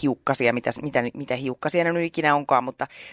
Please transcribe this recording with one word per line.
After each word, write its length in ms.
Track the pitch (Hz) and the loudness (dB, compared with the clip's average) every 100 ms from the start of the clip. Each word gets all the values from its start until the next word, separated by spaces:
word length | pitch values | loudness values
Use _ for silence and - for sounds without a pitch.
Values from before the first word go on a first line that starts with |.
hiukkasia, 500 | 143 127 - 139 120 | -2 -2 0 2 2
mitä, 180 | 120 120 117 | 2 -2 -4
mitä, 200 | 147 131 120 | -2 -2 -2
mitä 220 | - 139 127 | -6 -6 -4
hiukkasia 480 | 135 123 151 175 | -4 -4 -2 0
ne 80 | 170 | 0
nyt 120 | 170 | 0
ikinä 300 | 165 - 156 | -2 0 2
onkaan, 300 | 143 139 131 | 2 4 2
mutta 220 | 127 - 135 - - | 2 -6 -8 -8 -20